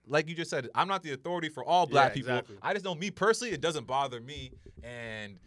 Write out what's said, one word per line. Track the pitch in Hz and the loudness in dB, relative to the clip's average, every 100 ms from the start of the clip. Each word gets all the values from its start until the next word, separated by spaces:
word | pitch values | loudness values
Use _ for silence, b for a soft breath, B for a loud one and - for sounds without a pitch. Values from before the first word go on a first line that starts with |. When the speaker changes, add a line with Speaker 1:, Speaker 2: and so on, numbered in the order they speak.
| - | 0
Speaker 1:
like | 143 160 | 0 0
you | 170 | -4
just | 165 | -4
said, | 160 120 - | -4 -2 0
I'm | 175 | 2
not | 190 | 0
the | 160 | -2
authority | 135 151 175 156 | -6 -4 -4 -4
for | 151 131 | -6 2
all | 180 160 | 4 6
black | 143 135 | 6 6
Speaker 2:
Yeah, | |
Speaker 1:
people. | 139 123 | 4 0
Speaker 2:
exactly. | 123 - 104 | 0 -2 -6
Speaker 1:
I | 143 | -2
just | 202 190 | -2 -2
know | 160 | -4
me | 196 | -4
personally, | - 196 220 240 | 0 2 2 0
it | 160 | -2
doesn't | 156 151 113 | 0 -2 -2
bother | 131 139 123 | 0 0 -4
me. | 123 147 131 120 B B | -12 -12 -12 -14 B B
And | 117 120 117 110 104 95 | -14 -10 -8 -8 -10 -12